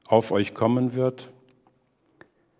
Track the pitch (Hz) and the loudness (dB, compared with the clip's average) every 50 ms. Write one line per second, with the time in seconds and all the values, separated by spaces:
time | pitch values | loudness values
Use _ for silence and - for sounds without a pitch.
0 | _ - 110 113 113 - 95 101 101 - - - 110 117 120 127 127 123 120 127 | _ 2 2 2 2 2 0 -2 -2 -2 -2 0 0 2 2 2 0 -2 -2 -2
1 | 127 127 127 - - - - - _ _ _ _ _ _ _ _ _ _ _ _ | -2 -2 -2 -6 -12 -20 -20 -20 _ _ _ _ _ _ _ _ _ _ _ _
2 | _ _ _ - - _ _ _ _ _ _ | _ _ _ -20 -20 _ _ _ _ _ _